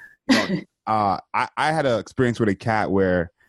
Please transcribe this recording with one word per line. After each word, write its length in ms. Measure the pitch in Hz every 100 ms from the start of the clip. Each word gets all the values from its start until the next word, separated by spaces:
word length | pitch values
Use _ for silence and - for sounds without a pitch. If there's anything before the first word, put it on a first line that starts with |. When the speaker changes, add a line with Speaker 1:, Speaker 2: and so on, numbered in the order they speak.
| - _ -
Speaker 1:
you 60 | 220
know, 240 | 202 170 - _ -
Speaker 2:
<laughs> 0 |
Speaker 1:
uh, 300 | 107 104 92 -
I, 140 | 104 123 -
I 140 | 147
had 140 | 160 139
an 140 | 113
experience 400 | 92 - 123 113
with 80 | 110
a 60 | 98
cat 340 | 120 107 82
where, 400 | 95 95 90 85 _